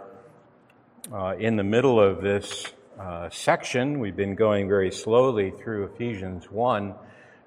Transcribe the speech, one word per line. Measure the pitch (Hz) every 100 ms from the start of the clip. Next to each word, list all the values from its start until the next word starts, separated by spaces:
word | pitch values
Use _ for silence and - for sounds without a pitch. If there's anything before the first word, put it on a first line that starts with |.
| - - - - _ _ _ _ _ _ -
uh, | 101 92 92
in | 113 107
the |
middle | 98 117 135 117
of | 98 98
this, | 98 101 - - - - - -
uh, | 92 85 85
section. | - - 170 - 123 135 147
We've | 101
been | 87 98
going | 92 107 101 98
very | 101 95
slowly | 90 110 120 131 110 95
through | - 117 107
Ephesians | 98 - 120 101 95 90 -
one, | 104 123 107 98 - - - - -